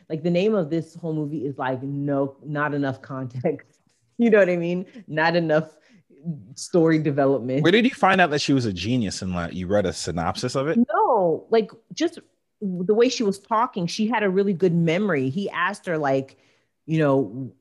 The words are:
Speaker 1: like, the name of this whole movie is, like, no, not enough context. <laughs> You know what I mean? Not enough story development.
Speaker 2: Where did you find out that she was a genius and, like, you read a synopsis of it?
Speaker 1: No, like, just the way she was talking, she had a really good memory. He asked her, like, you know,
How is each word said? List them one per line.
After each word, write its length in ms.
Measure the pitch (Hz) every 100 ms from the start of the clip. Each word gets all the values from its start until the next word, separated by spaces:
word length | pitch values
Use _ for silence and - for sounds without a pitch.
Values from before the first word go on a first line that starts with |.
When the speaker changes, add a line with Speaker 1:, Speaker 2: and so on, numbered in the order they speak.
| -
Speaker 1:
like, 140 | 160
the 80 | 175
name 240 | 175 214 208
of 140 | 147
this 260 | 165 156 165
whole 180 | 165
movie 320 | 156 147 151 139
is, 120 | 135
like, 240 | 131 127
no, 520 | 139 139 143 139 139 -
not 300 | 151 147 147
enough 280 | 143 135 123
context. 680 | - 131 127 127 165 143 -
<laughs> 40 | _ _ _ _ -
You 120 | 233
know 80 | 208
what 120 | 180
I 80 | 175
mean? 280 | 170 180 190 240 -
Not 280 | 156 165 175
enough 400 | 160 151 156 _ _ _ _ 139 165 143 104
story 460 | - - 175 165 156
development. 640 | 151 139 135 131 123 135
Speaker 2:
Where 80 | 160
did 140 | 220 226
you 60 |
find 300 | - 190 190
out 80 | 170
that 100 | 147
she 140 | -
was 120 | 139 117
a 80 |
genius 500 | 87 101 127 95 -
and, 100 | 92
like, 200 | 90 85 87
you 100 | 87
read 220 | 104 90
a 60 |
synopsis 600 | - - 82 85 - 123 135
of 120 | 147
it? 100 | 233 240
Speaker 1:
No, 540 | 370 403 226 175 151 -
like, 220 | 226 196 - _
just 260 | - 339 - _ _ _ -
the 320 | 196 180 185
way 160 | 214 254
she 140 | -
was 160 | 202 196
talking, 480 | - 220 247 208 170
she 180 | - 214
had 160 | 226
a 80 | 202
really 240 | 185 202
good 220 | 165 185 170
memory. 540 | 165 175 208 143 131
He 200 | 170 196
asked 380 | 165 180 208 185
her, 100 | 156
like, 400 | 143 135 135 _ _ _ _ _ -
you 140 | 160
know, 520 | 147 139 104 123 127 _